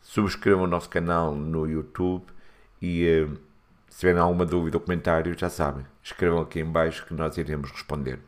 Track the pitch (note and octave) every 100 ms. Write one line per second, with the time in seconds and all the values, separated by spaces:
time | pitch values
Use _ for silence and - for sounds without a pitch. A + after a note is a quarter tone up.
0 | - - G2+ - G#2 F#2+ F#2 E2+ - F2+
1 | E2+ E2+ D#2+ D2 D2+ D#2+ D#2 D#2+ D#2 -
2 | F2+ F#2 - - - - - - F2+ E2+
3 | E2+ D#2+ D2+ D2 - _ _ _ _ -
4 | F2+ F2 E2+ F2 E2+ F2 E2 E2 - F2
5 | F2 E2 E2 E2 F2+ - D2+ C#2 C2+ _
6 | - - F2+ E2+ D#2+ E2 D#2+ D#2+ D#2+ D#2+
7 | - D#2+ D#2+ D#2+ D2+ D2+ C2+ - - D2+
8 | B1+ B1+